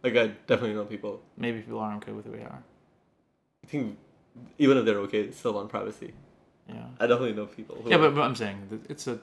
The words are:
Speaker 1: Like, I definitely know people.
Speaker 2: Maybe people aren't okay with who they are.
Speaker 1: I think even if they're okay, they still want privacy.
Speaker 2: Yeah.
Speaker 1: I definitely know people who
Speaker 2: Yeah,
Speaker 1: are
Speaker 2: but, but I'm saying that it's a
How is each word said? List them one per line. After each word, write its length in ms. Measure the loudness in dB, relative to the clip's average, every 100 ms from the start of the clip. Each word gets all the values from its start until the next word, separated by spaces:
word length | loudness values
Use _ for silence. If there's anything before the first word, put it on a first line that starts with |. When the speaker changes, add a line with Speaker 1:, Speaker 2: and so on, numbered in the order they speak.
Speaker 1:
Like, 140 | 4 4
I 100 | 4 -2 0
definitely 260 | 2 2
know 100 | -4
people. 380 | -6 -8 -10 -10 _ -6
Speaker 2:
Maybe 220 | -6 -6
people 180 | -8 -6
aren't 240 | -6 -8
okay 80 | -10
with 140 | -12 -12
who 60 |
they 100 | -14
are. 180 | -14 -18 -20 _ _ _ _ _ _ _ _ _
Speaker 1:
I 40 | -8
think 300 | -6 -6 -8 _ _ _ -20 -20 4
even 200 | 6 8
if 60 |
they're 140 | 6 2
okay, 280 | 0 -2 -2
they 40 |
still 220 | -4 -4
want 160 | -4 -6
privacy. 420 | -6 -8 -10 -16 -18 -20 _ _ _ -18
Speaker 2:
Yeah. 200 | -16 -16 -2
Speaker 1:
I 80 | 2
definitely 260 | 4 2
know 120 | -4 -8
people 320 | -12 -14 -10
who 80 | 2
Speaker 2:
Yeah, 60 | 6
Speaker 1:
are 40 |
Speaker 2:
but, 160 | 6 4
but 60 |
I'm 120 | 0 0
saying 220 | -6 -6 -10
that 220 | -12 -12
it's 160 | -10 -8
a 120 | -8